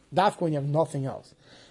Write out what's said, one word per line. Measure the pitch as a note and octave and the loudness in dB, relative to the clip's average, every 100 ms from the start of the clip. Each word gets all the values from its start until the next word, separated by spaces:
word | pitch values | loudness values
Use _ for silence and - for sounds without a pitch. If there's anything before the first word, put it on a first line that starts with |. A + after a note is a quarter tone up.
| - | -6
dafka | D#3 G#3 - | 2 2 2
when | E3+ | -2
you | D3+ | -2
have | C#3 | 0
nothing | D3 D#3+ C#3+ C3+ | 0 0 -2 -6
else. | - - _ _ - - | -8 -14 _ _ -20 -20